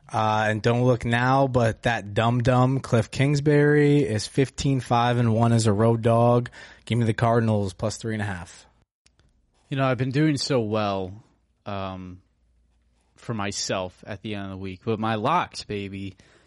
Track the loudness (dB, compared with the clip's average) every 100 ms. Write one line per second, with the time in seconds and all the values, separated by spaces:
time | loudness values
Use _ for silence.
0 | -8 -2 0 0 0 0 0 2 2 2
1 | 0 0 2 2 2 2 0 0 -2 -4
2 | -4 0 0 2 2 4 4 0 0 0
3 | 0 0 0 0 2 4 4 4 4 4
4 | 2 -2 -2 -2 -2 -2 -2 -2 0 0
5 | 2 2 2 2 4 4 2 2 2 2
6 | 2 4 4 4 0 -8 -20 -14 -4 0
7 | 0 0 2 2 2 0 -2 -6 -8 -6
8 | -8 -6 -6 -8 -14 -20 -20 _ _ _
9 | _ _ _ _ _ _ -8 -2 0 0
10 | -2 0 0 0 -2 -2 0 -2 -2 -2
11 | -6 -12 -20 _ _ _ -12 -8 -8 -10
12 | -14 -18 _ _ _ _ _ _ _ _
13 | _ _ -8 -6 -6 -6 -4 -4 -6 -10
14 | -16 -12 -10 -10 -10 -10 -12 -8 -6 -4
15 | -2 -2 0 -2 -2 -8 -10 -10 -8 -10
16 | -14 -16 _ _